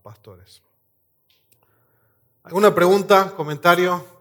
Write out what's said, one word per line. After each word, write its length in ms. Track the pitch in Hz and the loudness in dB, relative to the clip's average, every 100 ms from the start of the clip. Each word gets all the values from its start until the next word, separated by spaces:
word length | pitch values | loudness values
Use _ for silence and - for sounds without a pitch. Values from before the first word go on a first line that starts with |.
pastores. 600 | 104 110 110 90 92 _ _ _ _ _ _ _ _ _ _ _ _ _ _ _ _ _ _ _ | -20 -20 -20 -20 _ _ _ _ _ _ _ _ _ _ _ _ _ _ _ _ _ _ _ _
¿Alguna 320 | - 175 208 | -8 2 2
pregunta, 600 | 170 175 196 185 196 185 - | 2 0 0 2 0 0 -8
comentario 680 | 151 147 175 175 180 175 - _ | -10 -4 0 0 0 -6 -10 _